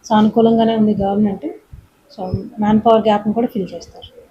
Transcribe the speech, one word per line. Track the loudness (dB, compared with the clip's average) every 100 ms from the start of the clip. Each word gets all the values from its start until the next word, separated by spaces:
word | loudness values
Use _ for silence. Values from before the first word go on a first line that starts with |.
సానుకూలంగానే | 0 2 2 2 2 2 0 2
ఉంది | 0 0
గవర్నమెంట్. | -2 0 -2 -2 -10
So, | -14 _ -20 _ _ _ -14 -8 -8 -8 -4
మ్యాన్ | 0 2 4
పవర్ | 4
గ్యాప్ని | 4 0 -2
కూడా | -2 -2
ఫిల్ | -4 -8
చేస్తారు. | -10 -18 -20 -20 -20 -20